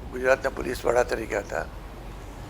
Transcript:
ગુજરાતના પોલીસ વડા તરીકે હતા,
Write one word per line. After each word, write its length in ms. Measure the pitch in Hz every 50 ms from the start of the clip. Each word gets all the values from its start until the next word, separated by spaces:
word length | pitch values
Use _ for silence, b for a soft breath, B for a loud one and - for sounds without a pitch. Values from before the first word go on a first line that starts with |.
| - -
ગુજરાતના 380 | - 127 127 127 135 135 - 135
પોલીસ 360 | - - 135 135 127 - -
વડા 180 | 143 120 123 123
તરીકે 340 | - 131 113 113 104 110 104
હતા, 240 | - - - 82 - - - - - - - - - - - - - - - b b b